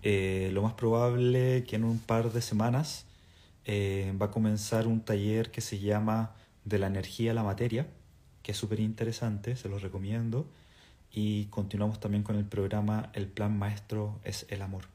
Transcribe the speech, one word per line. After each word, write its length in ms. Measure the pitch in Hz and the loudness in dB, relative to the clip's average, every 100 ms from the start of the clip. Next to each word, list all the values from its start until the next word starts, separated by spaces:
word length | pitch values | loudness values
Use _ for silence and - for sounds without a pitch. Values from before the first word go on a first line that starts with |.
Eh, 460 | 107 101 95 95 95 | 4 2 2 0 0
lo 100 | 95 | 2
más 100 | 104 | 0
probable 880 | - 117 113 120 123 123 127 127 127 123 | 0 2 4 4 4 4 4 4 2 0
que 80 | 110 | 0
en 80 | |
un 160 | 113 113 | 0 0
par 320 | - 113 117 | 0 2 2
de 100 | 113 | 0
semanas, 640 | 113 107 117 123 156 - - - - - - - - | 0 2 2 2 0 -6 -14 -20 -20 -20 -20 -20 -4
eh, 480 | 101 101 98 95 98 | 0 2 0 0 0
va 60 | 104 | 0
a 40 | |
comenzar 560 | 107 110 107 104 113 113 | 2 2 2 2 2 2
un 140 | 113 | 0
taller 500 | 110 104 101 110 113 | 2 0 2 2 0
que 100 | - | -4
se 180 | - 101 | -6 -4
llama 560 | 101 104 107 110 110 - - _ - | 0 2 2 0 -2 -6 -20 _ -2
De 140 | 101 | 0
la 80 | 95 | 0
energía 440 | 98 92 - 113 | -2 -4 -2 0
a 20 | 113 | 2
la 80 | |
materia, 440 | 107 98 120 113 160 - - - - - | 0 0 0 0 -4 -8 -20 -20 -20 -18
que 80 | - | -8
es 40 | 98 | -6
súper 220 | 107 107 | -2 0
interesante, 760 | 107 107 113 117 117 104 107 123 | 0 0 -4 -2 -2 -2 -4 -4
se 140 | - | -4
los 120 | 98 | -6
recomiendo. 640 | 98 95 95 113 117 117 160 - - - - - - | -6 -6 -4 -2 0 -2 -4 -10 -20 -20 -20 -20 -10
Y 340 | - 104 104 104 | -2 0 0 -2
continuamos 520 | - 95 101 104 110 | -4 -4 0 0 -2
también 240 | 107 104 | 0 0
con 120 | 104 104 | 2 0
el 80 | 104 | 0
programa 680 | 101 98 107 104 107 110 | 0 0 2 2 0 -2
El 140 | - 98 | -6 -6
Plan 300 | - 104 104 | -2 0 0
Maestro 600 | 101 104 - 110 104 104 | 0 -4 -4 -4 -4 -4
es 220 | - 107 - | -8 -8 -8
el 120 | 101 | -8
Amor. 220 | 98 95 - | -6 -8 -10